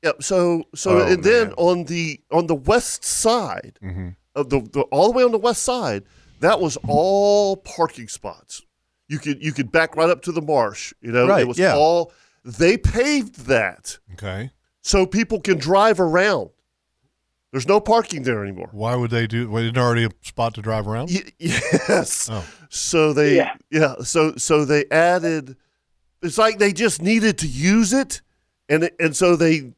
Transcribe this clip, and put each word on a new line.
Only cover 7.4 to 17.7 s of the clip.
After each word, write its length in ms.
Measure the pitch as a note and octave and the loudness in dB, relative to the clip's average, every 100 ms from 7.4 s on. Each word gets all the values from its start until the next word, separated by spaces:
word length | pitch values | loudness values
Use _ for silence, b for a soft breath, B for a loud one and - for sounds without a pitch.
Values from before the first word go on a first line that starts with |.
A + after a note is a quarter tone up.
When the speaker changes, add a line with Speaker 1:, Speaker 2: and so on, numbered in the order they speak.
| G3+ F#3+ | 2 -2
Speaker 1:
parking 500 | - - A3 - A2+ | -10 -4 -4 -4 -16
spots. 540 | - G#2 D#2+ _ - _ _ _ _ _ | -14 -14 -16 _ -20 _ _ _ _ _
You 100 | D3 | -10
could, 240 | D3 C#3 | -6 -6
you 100 | D#3 | -6
could 180 | C3+ A#2+ | -4 0
back 220 | E3 D#3+ - | 0 0 0
right 120 | E3 | 0
up 120 | E3+ | 0
to 100 | - | -2
the 100 | E3 | -6
marsh. 500 | D3+ D3 A2 G2+ - - | -2 0 0 -4 -16 -14
You 120 | A#2+ | -2
know, 140 | A#2+ B2+ | 2 4
Speaker 2:
Right, 140 | G3 | 4
Speaker 1:
it 60 | B2 | 2
was 100 | B2 | 0
Speaker 2:
yeah. 160 | F#3 C#3+ | 2 4
Speaker 1:
all, 360 | D#3 E3+ E3 b b b | 4 2 -2 b b b
they 320 | B2 A#2 E3+ A3 | -20 0 2 2
paved 680 | - A3 C4+ D4 G#3+ - B2 | 0 0 0 0 -2 -10 0
that 520 | B2+ G2 - - - _ | 0 0 -6 -18 -18 _
Speaker 3:
Okay. 360 | F#2 G#2 F#2 C#3+ _ _ _ | -14 -10 -10 -10 _ _ _
Speaker 1:
so 220 | - G3+ F#3 | 0 0 2
people 340 | F#3+ A#3 A3 | 0 -2 -4
can 180 | G3 F3 | -2 -2
drive 400 | C#3 G3 A3 F#3 | 2 2 4 2
around. 500 | F3 E3+ G3+ F3 F#2 _ _ _ _ _ _ _ _ _ _ C3 | 2 2 2 0 -6 _ _ _ _ _ _ _ _ _ _ -8
There's 100 | |
no 140 | B2+ | 0